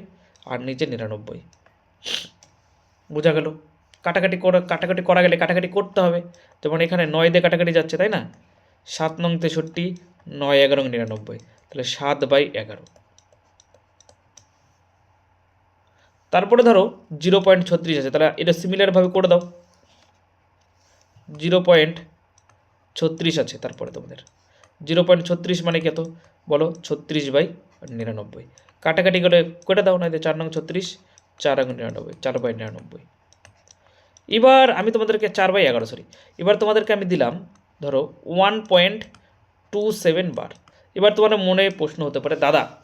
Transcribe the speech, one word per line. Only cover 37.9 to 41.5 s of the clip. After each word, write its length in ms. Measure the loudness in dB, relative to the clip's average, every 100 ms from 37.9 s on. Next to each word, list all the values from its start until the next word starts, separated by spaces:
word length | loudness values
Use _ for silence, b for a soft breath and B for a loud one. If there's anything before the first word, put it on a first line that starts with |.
| -4 -4 -10 -6
ওয়ান 360 | 0 2 0 2
পয়েন্ট 380 | 2 2 -2 -12 b b b _ _ _
টু 200 | -4 -4
সেভেন 400 | -2 0 0 -2
বার। 180 | -8 -12 -16 _ b b 0
এবার 160 | 2
তোমাদের 260 | 4 2 2
মনে 320 | 2